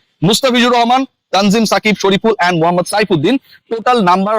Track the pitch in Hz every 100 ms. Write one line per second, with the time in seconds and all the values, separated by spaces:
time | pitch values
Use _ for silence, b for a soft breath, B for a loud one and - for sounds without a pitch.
0 | _ - 170 226 262 240 247 240 233 254
1 | 269 _ _ 185 202 226 220 196 214 202
2 | 196 196 226 214 175 170 165 180 170 208
3 | - 165 170 269 b b - 226 247 247
4 | 180 185 196